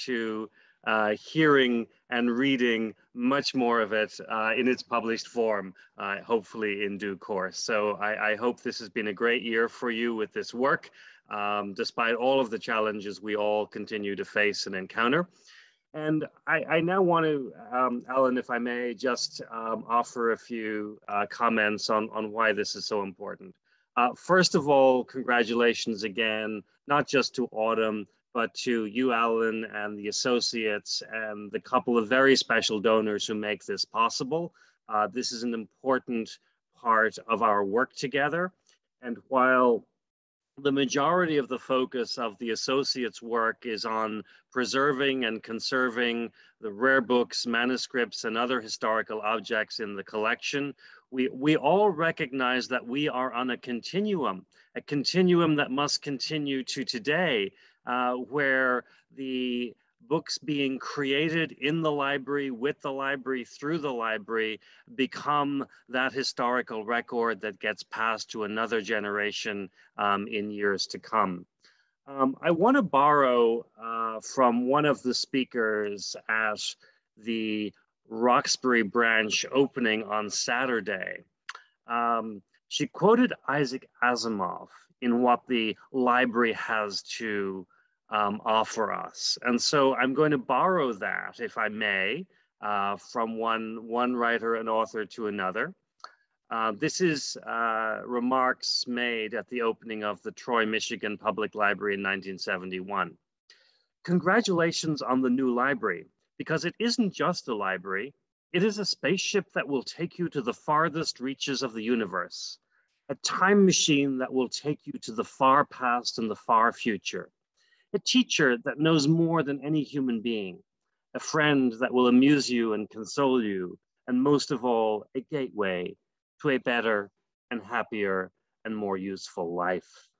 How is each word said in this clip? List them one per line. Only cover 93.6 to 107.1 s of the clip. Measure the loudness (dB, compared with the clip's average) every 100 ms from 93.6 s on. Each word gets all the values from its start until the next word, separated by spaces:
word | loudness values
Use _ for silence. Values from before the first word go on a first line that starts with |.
| -4 -10 -6
one | -2 0 0
writer | 0 0 0 -2
and | 0
author | 0 0 -4 -8
to | -6 -4
another. | -2 -2 -2 -4 -8 _ _ -20 _ _ _ -8
Uh, | -2 -2
this | 0 -2 0
is, | 0 0 -4 -10 -6
uh, | -2 0 0 -2 -4
remarks | -4 -2 2 2 2 2 -2 -4 -2
made | -4 -2 -2 -4 -6
at | -6
the | -2
opening | -2 -2 -6 -6
of | -4 -6
the | -10
Troy, | -10 -2 0 2
Michigan | 0 -4 -6 -6 -4
Public | -4 -2 -2
Library | 0 0 0 -2
in | -2
nineteen | -2 -4 -6 -8
seventy-one. | -4 -6 -4 -8 -4 -2 -4 -6 _ _ _ -20 _ _ _ _
"Congratulations | 0 0 2 2 2 2 2 0 -4 -4
on | 0 0
the | 2
new | 2 0
library, | 0 0 0 -2 -4 -8 _ _ -12
because | -4 -4 -4
it | -2
isn't | -2 0 -2